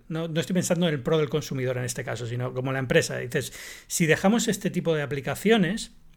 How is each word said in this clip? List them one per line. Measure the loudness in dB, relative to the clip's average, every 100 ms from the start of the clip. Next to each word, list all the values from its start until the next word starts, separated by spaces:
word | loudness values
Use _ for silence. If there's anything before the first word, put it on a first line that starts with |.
| -8
no, | -6 -4
no | -2
estoy | 0
pensando | 0 2 2 2
en |
el | 0
pro | 2 2
del | 2
consumidor | -2 -2 -4 -2 -2
en |
este | -4 -6
caso, | -6 -6 -6
sino | -4 -4
como | -4 -2
la | -2
empresa. | 2 4 2 -2
Dices, | -2 -4 -4 -10 -16 -16 -6
si | 0 4
dejamos | 4 4 4 2
este | 0 -2
tipo | -2 0
de | 0
aplicaciones, | -2 -4 -4 0 4 4 4 0 -8 -14 -20